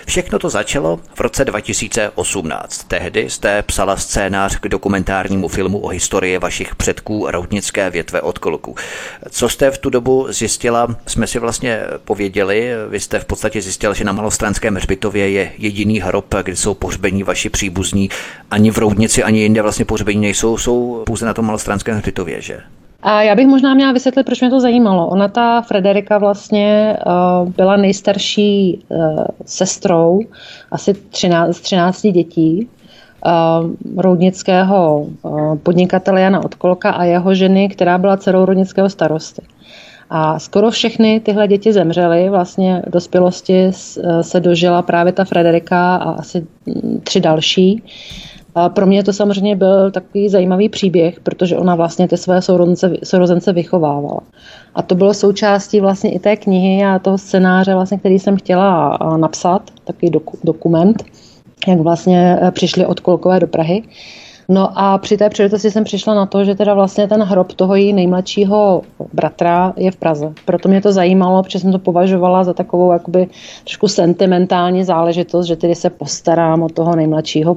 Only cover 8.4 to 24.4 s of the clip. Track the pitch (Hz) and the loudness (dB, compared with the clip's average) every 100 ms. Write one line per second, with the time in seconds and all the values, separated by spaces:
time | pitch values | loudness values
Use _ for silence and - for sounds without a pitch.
8.4 | 95 76 58 64 - - - - - - | -6 -6 -10 -14 -14 -14 -16 -18 -14 -4
9.4 | 117 - 135 135 139 123 123 131 131 101 | -4 0 0 0 -2 -2 0 0 0 -6
10.4 | 110 - 120 117 120 113 - - 107 123 | -4 -4 -2 0 -2 -4 -8 -6 -4 -4
11.4 | 117 117 127 110 92 - - 101 98 95 | -4 -4 -6 -6 -8 -12 -8 -6 -4 -2
12.4 | 95 104 120 117 104 101 - 107 - 104 | -2 0 -2 -6 -8 -8 -6 -8 -6 -6
13.4 | - 107 95 - 110 95 101 98 107 - | -4 -6 -8 -4 -4 -2 -4 -4 -4 -4
14.4 | 107 101 117 95 - 98 104 101 98 98 | -4 -2 -2 -4 -4 -4 -4 -2 -2 -2
15.4 | 85 - 107 101 104 107 92 104 - 104 | -4 -6 -6 -4 -2 -2 -2 -4 -4 -6
16.4 | 92 90 - 98 92 - 98 95 92 90 | -6 -6 -4 -4 -8 -6 -4 -4 -4 -4
17.4 | - - 101 87 95 101 98 - - - | -6 -6 -6 -6 -4 -2 -4 -6 -14 -18
18.4 | - 104 110 107 110 101 113 - 104 110 | -6 2 2 2 0 0 0 0 2 2
19.4 | 107 110 107 104 113 107 101 104 104 98 | 2 2 0 -2 -4 -2 -2 -2 -2 -2
20.4 | 113 110 - 123 123 117 110 110 113 104 | -2 -2 -2 -2 -2 -6 -6 -6 -4 -4
21.4 | 110 104 - 101 - 110 98 98 85 53 | -4 -4 -4 -6 -4 -6 -6 -6 -8 -10
22.4 | - 50 - - - _ - 214 320 302 | -12 -14 -16 -20 -20 _ 0 2 4 4
23.4 | 269 269 269 269 269 247 254 262 262 247 | 6 6 6 4 4 2 0 0 -2 0